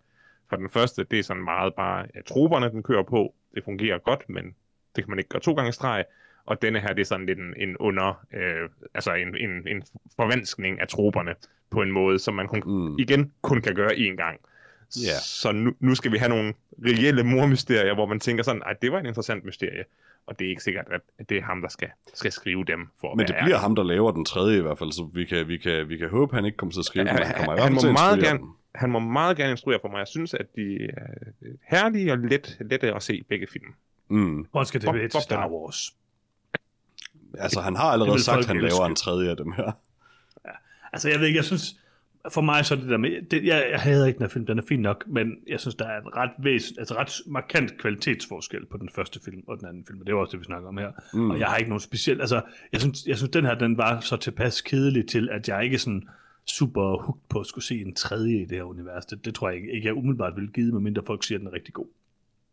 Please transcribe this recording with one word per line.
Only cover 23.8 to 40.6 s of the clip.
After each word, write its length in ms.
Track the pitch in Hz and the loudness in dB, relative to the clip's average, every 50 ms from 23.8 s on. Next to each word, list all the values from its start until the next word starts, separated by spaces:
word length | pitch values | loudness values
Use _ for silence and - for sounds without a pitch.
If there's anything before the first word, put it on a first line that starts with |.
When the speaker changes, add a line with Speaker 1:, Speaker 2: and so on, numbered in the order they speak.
| 95 | 2
Speaker 2:
laver 280 | 87 87 98 110 113 | 2 4 4 4 4
den 140 | 87 82 78 | 2 0 -4
tredje 320 | - - 92 95 107 110 98 | -2 0 2 4 4 4 4
i 40 | |
hvert 160 | 85 76 76 - | 4 2 -2 -4
fald, 140 | 82 78 | -4 -6
så 180 | 78 87 82 76 - | -6 -6 -8 -6 -6
vi 120 | 87 87 | -6 -4
kan, 220 | - 90 85 80 78 | -2 -2 -2 -2 -2
vi 100 | 85 80 | -4 -4
kan, 320 | - 87 85 80 78 76 | -2 -2 0 0 -2 -2
vi 80 | 82 80 | -4 -6
kan 120 | 85 80 | -4 0
håbe, 260 | 95 120 147 135 131 | 2 2 2 2 2
han 100 | 117 101 | 0 0
ikke 120 | 104 107 - | -2 -2 -4
kommer 160 | 101 87 85 | -6 -6 -4
til 60 | 95 | -4
at 60 | 82 | -4
skrive 200 | - - 92 95 | -2 0 0 0
den, 20 | 101 | 2
Speaker 1:
Ja, 60 | 127 127 | 2 2
Speaker 2:
men 40 | - - | 0 0
han 80 | - | -2
kommer 200 | - - - - | -2 -2 0 2
i 40 | - | 4
Speaker 1:
han 20 | |
Speaker 2:
hvert 60 | 127 139 | 4 6
fald 60 | 135 | 6
Speaker 1:
må 40 | 131 | 6
Speaker 2:
til 60 | - 147 | 6 6
at 60 | - | 6
Speaker 1:
meget 240 | 143 170 190 208 190 | 6 8 6 6 6
Speaker 2:
instruere 200 | 170 156 147 135 | 6 4 4 2
Speaker 1:
gerne, 100 | - - | -2 -8
Speaker 2:
den. 80 | - - _ _ - | -16 -20 _ _ -6
Speaker 1:
han 160 | - 127 127 | -2 0 0
må 80 | 120 113 | 2 0
meget 380 | 117 113 120 143 165 180 185 151 | 0 0 2 2 2 2 2 2
gerne 140 | 143 135 | 0 -2
instruere 280 | 123 120 - 135 120 104 | -2 -2 0 0 0 0
for 80 | - 101 | 0 -4
mig. 80 | 101 101 | -6 -6
Jeg 80 | 98 - | -6 -4
synes, 260 | - 151 165 170 - | -4 -6 -4 -4 -4
at 220 | - - - _ | -6 -6 -8 _
de 280 | 113 104 98 98 - 55 | -6 -4 -4 -4 -4 -6
er 240 | - - - - - - - - - - _ - 117 127 - _ | -6 -8 -10 -12 -12 -14 -14 -14 -16 -18 _ -16 -16 -16 -18 _
herlige 480 | - 160 180 208 226 220 208 190 165 | 2 2 4 4 4 2 2 2 2
og 60 | 131 123 | 2 2
let, 400 | 120 117 135 143 - - - - | 2 2 2 0 0 -4 -10 -12
lette 320 | 113 107 131 131 - 113 104 | -4 -2 0 0 2 0 0
at 100 | 104 - | -2 -2
se 200 | - 104 - - - | -4 -4 -4 -2 -4
begge 180 | 104 92 95 - | -4 -4 -4 -8
film. 260 | - - - - - _ _ _ _ _ _ _ | -10 -14 -16 -16 -20 _ _ _ _ _ _ _
Speaker 2:
Mm. 380 | 101 107 101 87 76 73 80 - | 2 4 4 4 2 -2 -6 -4
Speaker 3:
Hvor 120 | - - 135 | -2 0 0
skal 180 | - - 127 | 0 -2 -2
det 60 | 110 139 | 0 0
Speaker 1:
Bob, 80 | 160 | 0
Speaker 3:
være 120 | 113 113 113 | 0 0 0
til 100 | - 151 | 0 -2
Speaker 1:
Bob 40 | |
Speaker 3:
Star 260 | - - 110 92 90 82 | 0 0 -2 -2 -2 -4
Speaker 1:
Dylan. 40 | 82 80 | -4 -6
Speaker 3:
Wars? 340 | 80 76 - - - - - _ _ _ _ _ _ _ _ _ _ _ - - - _ _ _ _ _ _ - - - - 156 - - - - | -8 -8 -8 -8 -8 -8 -12 _ _ _ _ _ _ _ _ _ _ _ -12 -12 -12 _ _ _ _ _ _ -20 -20 -20 -20 -20 -20 -18 -12 -8
Speaker 2:
Altså, 240 | 95 90 - 98 | -4 -2 -2 -2
han 140 | 90 98 92 | -2 -2 -2
har 80 | 110 147 160 | 0 2 2
allerede 200 | 127 113 110 101 | 4 4 4 4
Speaker 3:
Det 40 | 104 - | 4 4
vil 60 | 117 | 4
Speaker 2:
sagt, 120 | 120 120 | 4 4
Speaker 3:
folk 120 | 123 123 113 | 4 2 2
Speaker 2:
han 80 | 92 87 | 2 2
Speaker 3:
elske. 200 | 85 85 87 92 | 2 4 4 4
Speaker 2:
laver 120 | 90 85 | 4 2
en 60 | 80 | 2
tredje 340 | - - 92 87 92 92 87 | 0 -2 0 0 2 2 0
af 80 | 85 76 | 0 -2
dem 140 | 73 85 | -4 -6
her. 200 | 90 95 - 110 - - _ _ _ _ _ _ _ _ _ _ _ - _ | -4 -4 -4 -4 -6 -8 _ _ _ _ _ _ _ _ _ _ _ -20 _
Speaker 3:
Ja. 60 | - - - | -20 -20 -20